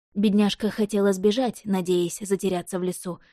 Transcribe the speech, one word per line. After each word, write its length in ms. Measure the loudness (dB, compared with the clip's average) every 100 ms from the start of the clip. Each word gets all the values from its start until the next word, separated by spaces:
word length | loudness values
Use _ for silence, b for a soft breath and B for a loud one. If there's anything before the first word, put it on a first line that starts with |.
| _
Бедняжка 560 | 0 4 4 2 0 -4
хотела 420 | -2 0 2 2
сбежать, 500 | 4 2 2 -2 -4
надеясь 560 | -2 -2 2 0 0 -4
затеряться 580 | -4 -2 0 -4 -4 -4
в 60 |
лесу, 360 | -4 -6 -10 -12 b